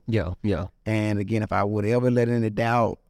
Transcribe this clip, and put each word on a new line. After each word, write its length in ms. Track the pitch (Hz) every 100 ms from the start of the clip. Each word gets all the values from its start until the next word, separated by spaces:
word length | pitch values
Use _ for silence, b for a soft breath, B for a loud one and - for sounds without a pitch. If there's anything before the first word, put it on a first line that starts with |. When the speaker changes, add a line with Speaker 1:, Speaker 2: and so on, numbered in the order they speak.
| -
Speaker 1:
Yeah, 280 | 110 85 87
yeah. 240 | 107 85 98 _ -
Speaker 2:
And 320 | 110 107 104
again, 240 | 101 113
if 100 | 104
I 120 | 95
would 200 | 101 107
ever 260 | 104 123 123
let 180 | 123 117
any 220 | 120 113
doubt 480 | 104 117 120 107 - _